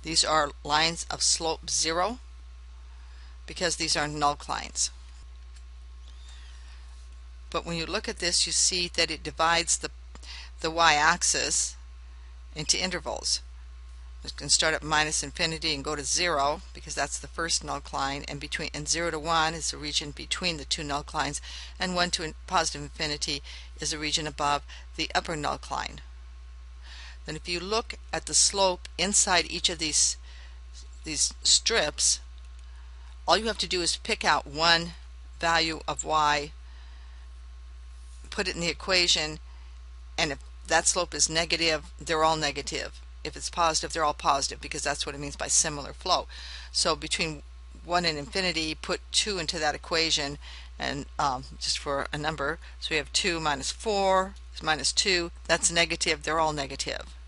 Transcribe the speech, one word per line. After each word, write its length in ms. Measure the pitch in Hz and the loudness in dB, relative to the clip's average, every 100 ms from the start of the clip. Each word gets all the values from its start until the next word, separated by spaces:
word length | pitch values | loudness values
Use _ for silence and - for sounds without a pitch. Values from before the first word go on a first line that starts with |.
These 200 | 160 160 | 2 2
are 280 | - 156 147 - | 6 6 4 -2
lines 420 | 147 147 165 165 - | 2 4 4 0 -6
of 120 | - | 0
slope 480 | - - 160 160 - | 2 2 2 -2 -2
zero 500 | - 156 165 190 247 - - - - - - - - - - - - - | 0 2 2 0 -2 -12 -16 -16 -16 -16 -16 -16 -16 -16 -16 -16 -16 -12
because 300 | 160 180 160 | 0 0 2
these 220 | 160 165 | 2 2
are 100 | 147 | 2
null 320 | 151 147 147 - | 4 4 2 -2
lines. 440 | - - - - - - - - - - - - - - - - - - - - - - - - - - - - - - | -4 -4 -2 -2 -2 -16 -16 -16 -14 -14 -16 -16 -16 -16 -16 -16 -16 -16 -16 -16 -14 -14 -14 -16 -16 -16 -16 -16 -16 -4
But 160 | 165 151 | -4 -2
when 100 | 170 | -2
you 100 | 160 | 0
look 220 | 196 226 | -2 -2
at 120 | 214 | 0
this, 260 | 175 180 - | 2 4 4
you 80 | |
see 360 | - - 185 175 - | 4 4 2 0 2
that 160 | 160 | 2
it 120 | 156 | 2
divides 540 | 156 143 165 170 170 - | -6 2 6 6 4 0
the, 140 | 151 - - - - - - - | 0 -8 -16 -16 -14 -14 -14 -4
the 100 | 160 | -2
y-axis 1040 | 165 165 147 156 175 - 143 123 - - - - - - - - - - 156 | 8 8 10 8 6 4 4 2 2 0 -4 -16 -16 -16 -16 -16 -16 -12 -8
into 260 | 156 190 | 0 2
intervals. 600 | 185 175 127 - - - - - - - - - - - | 2 -2 -4 -4 0 -2 -4 -14 -16 -16 -16 -16 -14 -12
It 140 | - - | -12 -10
can 120 | 147 | 2
start 260 | - 165 156 | 4 4 2
at 80 | |
minus 400 | 151 151 151 151 | 2 2 4 0
infinity 500 | 143 - 165 160 160 | -4 -2 -2 0 -2
and 100 | 143 | -2
go 120 | 139 147 | -2 -4
to 80 | |
zero 580 | 135 - 175 151 139 160 - | 0 2 2 4 2 0 -6
because 200 | - - | -14 -8
that's 240 | 147 143 - | -4 -2 -4
the 100 | 143 | -8
first 360 | - 165 - | -6 0 0
null 180 | 151 143 - | 0 -6 -6
line, 320 | 143 139 139 - | -2 -2 -2 -6
and 120 | 143 | -8
between, 300 | 147 - 156 | -6 -4 -4
and 140 | 143 151 | -6 -2
zero 220 | 165 170 | 0 0
to 100 | 156 | -2
one 340 | 151 165 156 | 2 4 4
is 180 | 165 147 | 0 -4
the 60 | 139 | -4
region 340 | 147 143 147 | -2 -2 -2
between 460 | 139 131 - 180 160 | -10 -4 -2 0 -2
the 80 | 131 | -4
two 180 | - | -4
null 220 | 147 143 - | 0 -2 -2
lines, 280 | 156 139 147 - - - - | -2 0 -2 -8 -12 -12 -4
and 160 | 185 180 | 0 4
one 160 | 175 | 4
to 120 | 175 | 2
in-, 120 | 160 156 - | -2 -6 2
positive 380 | 185 160 147 | 2 2 -2
infinity 580 | 143 - 156 147 - 139 - - - - | -8 -4 -2 -2 -2 -4 -6 -14 -14 -6
is 120 | 147 | -4
the 60 | 156 | -2
region 300 | 151 147 151 | 0 0 -2
above 360 | 139 147 143 - - - - | 0 2 2 0 -14 -12 -4
the 140 | 160 185 | 0 0
upper 200 | 180 160 | 0 -2
null 240 | 139 139 - | 0 -2 -4
line. 300 | 135 - - - - - - - - - - - - - - - | -4 -4 -8 -14 -14 -14 -14 -16 -16 -16 -16 -16 -14 -14 -12 -8
Then 100 | 156 | -8
if 140 | 175 | -4
you 100 | 175 | -4
look 360 | 180 220 233 - - | 2 0 0 -10 -6
at 140 | 165 - | -6 2
the 80 | 151 | 4
slope 520 | - 196 190 180 - - | 4 6 4 4 -4 -2
inside 520 | 180 208 - 175 165 | 2 4 6 6 4
each 200 | 170 - | 0 -2
of 100 | 165 | 0
these, 380 | 160 147 - - - - - - - - - - | 0 4 2 0 -10 -14 -16 -16 -14 -14 -14 -12
these 300 | - 147 - - | -6 0 0 2
strips, 800 | - - - 226 151 - - - - - - - - - - - - - - | 4 6 6 2 2 2 2 2 -4 -16 -16 -16 -14 -14 -14 -14 -14 -8 4
all 100 | 175 | 4
you 80 | 220 | 4
have 120 | 208 | -2
to 80 | 180 | 0
do 140 | 180 | 0
is 160 | 170 - | 0 -2
pick 280 | - 214 196 | -2 2 4
out 200 | 147 - | 4 2
one 460 | 143 170 165 170 - - - - - | 2 6 6 4 -8 -14 -14 -14 -2
value 400 | 170 165 160 156 - | 4 4 4 0 -4
of 160 | 147 | -4
y, 480 | 156 156 147 147 147 - - - - - - - - - - - - - - - - - - | 2 4 6 4 0 -10 -16 -16 -16 -16 -16 -14 -14 -14 -14 -14 -14 -14 -14 -14 -16 -14 -8
put 180 | - 185 | -2 0
it 80 | 170 | 0
in 60 | |
the 80 | 170 | 0
equation, 720 | - - 185 175 175 156 156 - - - - - - - - | -2 2 4 6 4 2 -4 -12 -16 -14 -14 -14 -14 -8 0
and 140 | 160 | 0
if 80 | 135 - - - | 0 -8 -14 4
that 200 | 165 - | 4 6
slope 280 | 185 175 151 | 2 0 2
is 140 | - | 2
negative, 600 | 160 165 165 165 156 - - | 2 2 2 4 2 -2 -12
they're 240 | 139 160 | 0 4
all 140 | 160 160 | 6 6
negative. 640 | 151 139 139 131 - - - - | 2 -2 -4 -4 -6 -10 -16 -10
If 120 | 156 143 | -10 -6
it's 160 | - | -6
positive, 420 | - 165 160 156 | 2 4 4 0
they're 100 | 170 | 2
all 120 | 151 147 | 2 4
positive, 440 | 165 139 135 - | 4 4 2 -4
because 220 | 147 151 | -6 -2
that's 240 | 147 143 - | -2 -2 -4
what 80 | |
it 80 | 139 | -6
means 140 | 143 - | -8 -6
by 120 | - | 2
similar 460 | - 165 147 135 | 4 2 -2 -8
flow. 320 | - 185 160 - - - - - | -8 2 2 2 -10 -12 -12 -6
So 240 | - 180 156 | 0 2 2
between 480 | 160 - 165 147 - - - - 160 | 0 0 0 -2 -10 -16 -14 -14 2
one 180 | 175 | 4
and 140 | 170 151 | 4 0
infinity, 560 | 143 196 185 160 156 | -2 0 0 0 -2
put 260 | 156 - 180 - | -4 -2 -4 0
two 260 | - 220 190 | 0 0 -2
into 220 | 156 170 | -2 2
that 160 | 151 147 | 2 0
equation, 640 | - 165 160 151 143 143 - - - - | 0 2 4 2 0 -4 -10 -14 -14 -4
and, 260 | 139 135 131 - | -2 -2 -6 0
um, 240 | 147 127 135 - | 0 0 -6 -6
just 180 | - - | -2 -2
for 300 | 147 139 - | 0 -2 -2
a 60 | 151 | -2
number, 400 | 151 151 143 160 - - | -2 0 -2 -2 -8 -10
so 80 | - | 0
we 80 | 160 | 0
have 160 | 139 | 2
two 260 | - 196 170 | 0 2 2
minus 320 | 156 139 - | 2 0 -2
four 600 | - 226 202 196 190 190 196 - - | -4 0 4 6 6 4 -4 -14 -4
is 80 | |
minus 280 | - 151 135 | 0 2 2
two. 380 | - 208 180 170 - - | 2 4 4 2 -6 2
That's 260 | 170 - | 4 4
negative. 520 | 170 165 165 - 151 | 4 4 2 0 0
They're 160 | 147 156 | 2 4
all 140 | 160 | 4
negative. 640 | 151 135 135 - 123 - - | 2 -4 -4 -4 -4 -8 -14